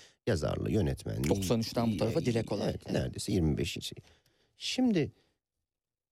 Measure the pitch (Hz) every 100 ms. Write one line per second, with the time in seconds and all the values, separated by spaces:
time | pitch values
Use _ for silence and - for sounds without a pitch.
0 | - _ - 80 67 50 - - 76 65
1 | - 53 - 98 95 113 113 - 117 107
2 | 107 - - 113 104 101 107 - - -
3 | - 107 - 95 80 65 - - - -
4 | - _ _ _ _ _ - - 254 180
5 | 110 - _ _ _ _ _ _ _ _
6 | _